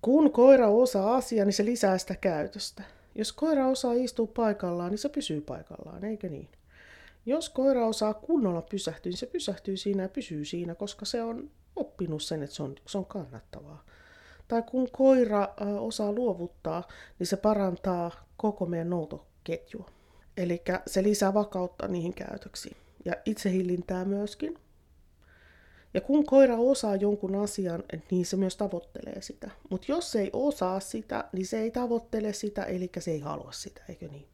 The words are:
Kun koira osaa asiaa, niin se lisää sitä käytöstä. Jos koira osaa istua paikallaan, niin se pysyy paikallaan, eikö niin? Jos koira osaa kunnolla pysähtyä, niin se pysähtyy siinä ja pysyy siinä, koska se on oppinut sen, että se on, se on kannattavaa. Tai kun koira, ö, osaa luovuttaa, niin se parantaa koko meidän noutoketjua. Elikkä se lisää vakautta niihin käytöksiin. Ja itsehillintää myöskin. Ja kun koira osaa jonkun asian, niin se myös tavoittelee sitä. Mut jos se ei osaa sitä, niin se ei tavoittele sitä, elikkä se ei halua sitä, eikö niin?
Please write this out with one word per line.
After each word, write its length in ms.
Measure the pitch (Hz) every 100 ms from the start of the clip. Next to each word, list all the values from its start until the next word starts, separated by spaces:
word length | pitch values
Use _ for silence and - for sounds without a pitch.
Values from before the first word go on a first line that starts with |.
Kun 300 | 226 285 311
koira 360 | 302 254 269 226
osaa 480 | 214 254 202 196 254
asiaa, 280 | 254 220
niin 100 | 202
se 100 | 196
lisää 340 | 208 240 196 190
sitä 160 | -
käytöstä. 680 | 185 196 160 180 202 - - 196 - -
Jos 180 | - 214
koira 340 | - 311 294 262
osaa 260 | 262 247
istua 340 | 240 247 - 220
paikallaan, 640 | - 226 208 180 175 175
niin 80 | 208
se 100 | 294
pysyy 320 | 294 - 151
paikallaan, 640 | 151 131 - - - -
eikö 240 | 202 214 185
niin? 200 | 143 143 - _ - - - - - 226
Jos 220 | 294 320
koira 380 | - 269 262 226
osaa 280 | 220 214
kunnolla 480 | 214 - 330 208 170
pysähtyä, 480 | 165 202 - - 180
niin 80 | 180
se 80 | 247
pysähtyy 500 | 359 - 185 - 190
siinä 260 | 208 196
ja 60 | 190
pysyy 360 | 285 214 151
siinä, 300 | 147 175 170
koska 300 | 170 202 -
se 180 | 208 233
on 280 | 226 233 294 _ _ -
oppinut 460 | 254 - 170 151
sen, 200 | - 160
että 140 | 139 -
se 60 |
on, 120 | 143 139 -
se 120 | 202
on 80 | 185
kannattavaa. 760 | 202 135 120 - - 143 151 - - - - - - -
Tai 140 | 233
kun 260 | 233 254 254
koira, 500 | - 269 262 233 208
ö, 380 | 196 - 202 202
osaa 320 | 226 220 208
luovuttaa, 760 | 208 247 175 175 - 165 165 180 - - -
niin 80 | 180
se 100 | 196
parantaa 720 | 214 214 190 175 196 175 175 - - -
koko 300 | 214 202 175
meidän 240 | 170 170
noutoketjua. 1000 | 175 156 - - _ - 165 - 220 185 _ _ - - -
Elikkä 460 | 175 170 - 185 -
se 160 | 190
lisää 320 | 202 202 196
vakautta 540 | 202 208 185 180 - -
niihin 260 | 180 170
käytöksiin. 640 | 185 - 202 - - - - - _
Ja 100 | - - -
itsehillintää 800 | 208 202 185 180 180 - 185
myöskin. 540 | 185 202 208 - 311 339 _ _ _ - - _ - - - - - - -
Ja 60 | 185
kun 260 | - 294 294
koira 300 | 269 269 233
osaa 400 | 247 269 214 196
jonkun 380 | 202 208 190
asian, 500 | 196 208 - 185 170 - 160 -
niin 160 | 180 170
se 100 | 190
myös 200 | 190 -
tavoittelee 680 | 202 175 - - - -
sitä. 280 | - - - - -
Mut 180 | 185 -
jos 240 | 311 -
se 80 | 226
ei 100 | 196
osaa 480 | - 285 277 185 190
sitä, 440 | - 226 214 - -
niin 140 | 185 190
se 140 | 226
ei 100 | 220
tavoittele 600 | 240 247 233 - 220 214
sitä, 300 | 208 208 208
elikkä 380 | 190 185 180 -
se 100 | 175
ei 100 | 156
halua 320 | 151 147 -
sitä, 280 | - - - -
eikö 200 | 175 165
niin? 180 | 143 143